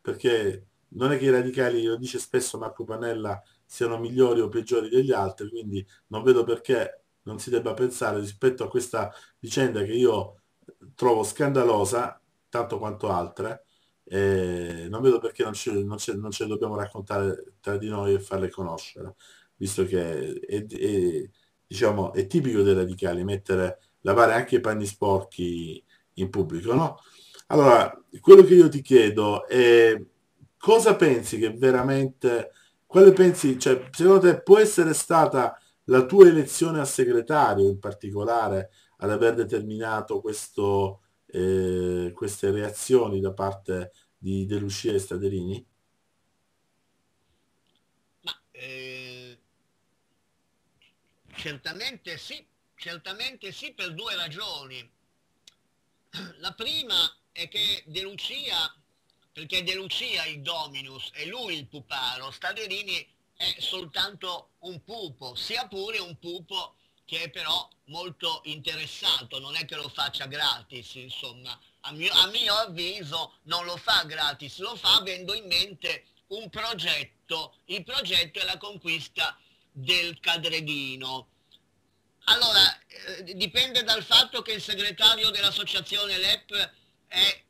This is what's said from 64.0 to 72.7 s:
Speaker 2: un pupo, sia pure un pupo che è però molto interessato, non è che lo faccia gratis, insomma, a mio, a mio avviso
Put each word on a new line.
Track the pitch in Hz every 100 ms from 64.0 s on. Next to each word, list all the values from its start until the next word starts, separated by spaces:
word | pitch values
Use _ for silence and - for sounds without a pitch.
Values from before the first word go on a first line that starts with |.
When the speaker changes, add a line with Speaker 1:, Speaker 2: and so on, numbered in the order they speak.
| 190 202 185 175 - _
Speaker 2:
un | 180 170
pupo, | - 226 185 127 131
sia | 120 - 226 240
pure | 196 196 220
un | 175 160
pupo | 170 180 165 190 170 _ _ _
che | _ 160
è | 165
però | 185 156 170 - _ _
molto | 160 180 - 170 160
interessato, | 151 151 147 156 151 - 190 151 123 135
non | 135 156
è |
che | 151
lo | 156 143
faccia | - 143 - 135
gratis, | 143 147 120 113 127 113
insomma, | 135 127 123 131 120 127 120 _ _
a | 139
mio, | 151 180
a | - 190
mio | 226 226
avviso | 208 220